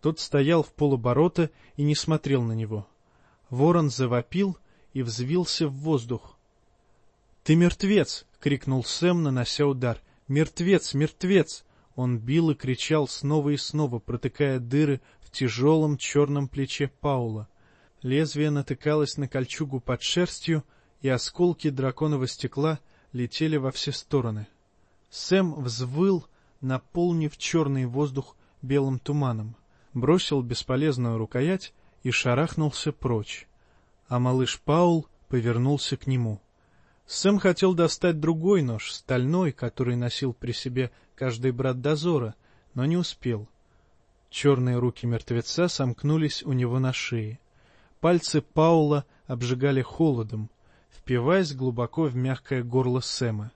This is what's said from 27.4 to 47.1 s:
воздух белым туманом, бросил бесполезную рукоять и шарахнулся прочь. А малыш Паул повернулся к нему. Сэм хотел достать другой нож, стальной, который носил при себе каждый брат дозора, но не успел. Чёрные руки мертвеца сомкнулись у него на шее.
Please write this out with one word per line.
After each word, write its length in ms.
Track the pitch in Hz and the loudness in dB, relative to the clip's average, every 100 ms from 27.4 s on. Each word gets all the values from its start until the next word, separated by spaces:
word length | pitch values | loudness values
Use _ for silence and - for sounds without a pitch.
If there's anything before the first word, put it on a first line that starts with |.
| - 170 147 135 127 | -2 0 2 0 -2
воздух 500 | 123 147 131 - - _ _ | -2 -2 -4 -10 -14 _ _
белым 360 | 131 139 135 131 | -2 0 2 -2
туманом, 580 | - 147 135 113 107 117 _ _ _ | -2 -2 0 -2 -6 -12 _ _ _
бросил 480 | 127 127 175 - 143 | -4 2 2 4 -2
бесполезную 760 | 123 117 - 131 156 127 120 113 | -2 -6 -2 0 2 0 0 -2
рукоять 540 | 110 127 147 190 - _ _ _ | -2 -2 0 -2 -4 _ _ _
и 80 | 131 | -4
шарахнулся 840 | 123 - 123 160 - 151 - - | -2 2 2 0 0 -2 -2 -6
прочь. 540 | - 127 113 104 - - _ _ _ _ _ _ | -4 -2 -2 -4 -12 -18 _ _ _ _ _ _
А 100 | 123 | 0
малыш 420 | 123 131 127 - | 2 2 0 -4
Паул 460 | - 151 175 170 151 _ _ | 0 4 4 2 -2 _ _
повернулся 680 | 127 117 120 127 143 - 131 | -2 0 2 2 0 -2 -6
к 100 | - | -2
нему. 340 | 131 117 107 _ _ _ _ _ _ _ | -2 -2 -6 _ _ _ _ _ _ _
Сэм 320 | - 196 202 | 0 2 4
хотел 360 | 196 175 190 | 2 4 2
достать 460 | 175 170 - 175 165 | 4 2 2 0 0
другой 420 | 156 165 165 196 | 0 0 2 2
нож, 300 | 135 113 - | 2 -4 -8
стальной, 600 | - - 127 127 175 180 | -12 -2 0 2 2 0
который 440 | - 120 - 123 120 | -2 -8 -2 -2 0
носил 360 | 120 - 135 | -2 -2 -4
при 200 | 117 123 | -4 -8
себе 380 | 117 - 123 127 _ _ | -6 -4 -4 -4 _ _
каждый 380 | _ 131 113 127 | _ -4 -2 -2
брат 280 | 120 131 127 | 0 -2 -2
дозора, 540 | 131 151 165 160 117 - _ _ _ | 0 0 0 0 -2 -8 _ _ _
но 100 | - | -4
не 120 | 135 170 | 0 0
успел. 520 | 170 - 127 113 107 _ _ _ _ _ _ _ _ | -2 -4 -4 -4 -6 _ _ _ _ _ _ _ _
Чёрные 500 | - 143 135 127 123 | 0 2 4 2 0
руки 280 | 123 - 123 | 0 -2 -4
мертвеца 600 | 113 - 117 - - 175 | -4 -2 -4 -4 0 0
сомкнулись 760 | - 131 120 143 156 156 - | 0 -2 -2 0 2 0 -4
у 100 | - | -4
него 260 | 131 123 127 | -2 0 0
на 140 | 131 | -2
шее. 460 | 123 - | -2 -4